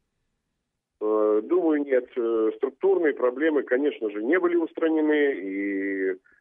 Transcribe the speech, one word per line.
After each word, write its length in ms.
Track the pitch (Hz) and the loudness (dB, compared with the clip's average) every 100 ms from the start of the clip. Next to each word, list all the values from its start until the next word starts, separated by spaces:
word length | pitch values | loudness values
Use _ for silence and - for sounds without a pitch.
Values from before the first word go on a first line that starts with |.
| _ _ _ _ _ _ _ _ _ _ | _ _ _ _ _ _ _ _ _ _
Э, 400 | 107 107 107 107 | -2 0 2 0
думаю, 400 | 117 185 165 151 | 0 0 0 2
нет. 240 | 143 127 123 127 | 4 2 2 -2
Э, 340 | 113 113 110 - | 0 2 0 0
структурные 580 | 131 - 190 180 156 | -4 0 2 4 2
проблемы, 480 | - 123 131 160 147 | 2 -2 0 0 0
конечно 480 | - 123 147 - 107 | 0 0 0 -2 -6
же, 140 | 104 | -4
не 160 | 117 180 | 0 0
были 160 | 175 175 | 2 0
устранены, 800 | 160 - 160 156 151 151 143 | -2 -2 -2 0 2 2 0
и 840 | 110 95 98 101 98 98 98 95 92 _ _ | -2 -6 -6 -4 -4 -4 -4 -4 -6 _ _